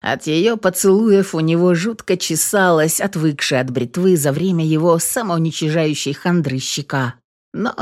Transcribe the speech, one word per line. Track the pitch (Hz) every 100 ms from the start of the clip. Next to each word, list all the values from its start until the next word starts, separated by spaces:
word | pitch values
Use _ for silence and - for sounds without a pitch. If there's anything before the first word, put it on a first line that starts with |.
От | - 131 -
ее | 156 208 226
поцелуев | 190 180 196 190 226 196 190
у | 165
него | 160 165 180
жутко | 170 202 220 - 180
чесалась | - 160 - 208 185 165 156 -
отвыкшая | 202 180 156 143 - 135
от | 131
бритвы | 127 120 - 185 180
за | 143
время | 139 185 170
его | 160 156 170 170
самоуничижающей | - - 220 170 160 - 160 160 156 147 135
хандры | 147 180 175 143 131
щека. | - - 143 139 127 - _ _ _
Но | - 214 -